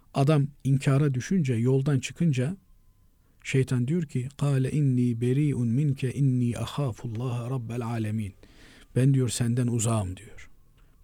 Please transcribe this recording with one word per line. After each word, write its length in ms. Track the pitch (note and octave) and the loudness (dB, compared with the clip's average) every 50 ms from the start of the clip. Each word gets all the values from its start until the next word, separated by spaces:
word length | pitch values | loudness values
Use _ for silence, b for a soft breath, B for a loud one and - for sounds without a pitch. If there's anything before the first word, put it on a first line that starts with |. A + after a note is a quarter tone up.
| _ _ - | _ _ 0
adam 320 | C#3 C#3 C#3+ D#3 D3 C#3 - - - - | 2 4 4 4 4 2 0 -4 -4 -2
inkara 500 | C3+ C3+ C3+ - C#3 C3+ C#3 D3+ C#3+ C3 | 0 0 2 2 2 2 2 2 2 0
düşünce, 400 | B2 - - F#3+ F#3+ D3 C3 A#2+ | -2 -2 -2 0 0 2 0 0
yoldan 460 | A2 A#2 B2+ C3+ C3+ C3+ D3+ C#3+ B2+ | 0 2 2 2 2 2 2 0 0
çıkınca 560 | - - - - E3+ E3 C3 C3 B2+ D3+ G3 - _ _ - _ _ _ _ _ _ _ _ _ _ _ _ _ - | -2 -4 -4 0 0 0 2 0 0 -2 -4 -8 _ _ -20 _ _ _ _ _ _ _ _ _ _ _ _ _ -6
şeytan 440 | - - C3+ B2+ - C3 B2 A#2+ C3 | -2 0 2 2 2 0 0 0 0
diyor 140 | E3 F3+ | 0 -2
ki, 260 | D#3+ - - B2+ B2 C#3 - - | -2 -2 -4 -6 -6 -6 -6 -2
"Kâle 320 | D3 C#3+ C#3 C3 C3 C#3 | -2 0 2 2 0 0
inni 500 | - D3+ D3 C3+ B2+ B2 B2 B2 A#2 A2+ | 0 0 2 2 2 2 2 0 0 0
beri'un 480 | A#2+ B2 C3 C#3+ D3+ D3 B2+ A#2+ A#2+ A#2 | 0 0 0 2 2 0 0 0 0 0
minke 440 | A2+ C3+ D3+ C#3+ C3+ - C3+ B2 | 2 2 2 0 0 -2 -2 -4
inni 460 | - C3 C#3+ C3+ B2+ B2 A#2+ A#2+ A2+ A#2 | 0 0 2 2 2 2 0 0 -2 -2
ahâfullâhe 920 | A#2 - - - C#3+ B2 G2+ - - B2 G#2+ A2 B2+ B2+ A#2+ A#2+ A#2 A#2 | -6 -6 -4 -4 -4 -4 -4 -6 -8 -8 -8 -6 -6 -4 -4 -4 -4 -4
rabbel 360 | C3+ C3+ A2+ A2+ A#2 B2 A#2+ | -6 -6 -6 -6 -6 -6 -6
âlemîn." 480 | A#2 A#2+ A2+ A2 G#2+ G#2+ A2 G#2 G2 - - b b b b b b b b b b - | -4 -4 -4 -4 -2 -4 -4 -4 -6 -10 -14 b b b b b b b b b b 0
"Ben," 180 | B2 B2+ C#3 C3+ | 2 4 4 4
diyor, 140 | C3 B2+ A2+ | 4 2 0
"senden 380 | - - B2 A#2 A#2+ B2+ B2 | 0 -2 0 0 0 0 0
uzağım." 500 | A#2 A#2 A#2 G#2+ A#2 A2+ A2 G2 F2+ F2+ | 0 0 0 0 0 0 0 -2 -4 -6
diyor. 340 | - - - - - - - - - - _ _ _ - _ _ _ | -12 -14 -18 -18 -18 -18 -20 -20 -20 -20 _ _ _ -20 _ _ _